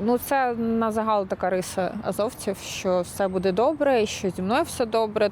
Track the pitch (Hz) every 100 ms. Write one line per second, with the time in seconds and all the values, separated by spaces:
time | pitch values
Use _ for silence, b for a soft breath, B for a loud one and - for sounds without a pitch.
0 | 208 247 - 277 247 233 226 226 226 214
1 | 220 208 190 196 180 185 180 - 180 208
2 | 202 185 220 - - 196 - - 196 180
3 | 175 - 196 185 190 180 262 302 285 247
4 | 214 - 196 180 185 262 330 - 233 226
5 | 220 214 208